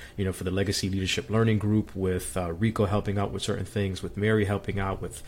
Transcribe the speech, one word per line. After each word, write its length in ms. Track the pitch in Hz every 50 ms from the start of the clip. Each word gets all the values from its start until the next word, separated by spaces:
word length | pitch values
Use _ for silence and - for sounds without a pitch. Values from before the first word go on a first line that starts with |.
| - - - -
you 80 | 101
know, 80 | 95 92
for 100 | - 90
the 80 | 92
Legacy 380 | 90 95 98 98 101 - - 95
Leadership 400 | 95 95 95 90 - - - -
Learning 280 | 101 110 113 113 110 104
Group 380 | 98 104 107 107 104 - -
with, 400 | 95 95 92 92 90 - - -
uh, 160 | 92 90 85
Rico 340 | 85 85 110 113 110 - 107
helping 320 | 95 101 104 98 104 98 101
out 140 | 101 -
with 100 | - 95
certain 220 | - - 101 98 98
things, 400 | - - 104 101 95 92 - -
with 140 | 92 - 101
Mary 260 | 101 110 110 110 101
helping 360 | 95 101 98 - - 90 98
out, 220 | 95 95 95 -
with 220 | - - - - -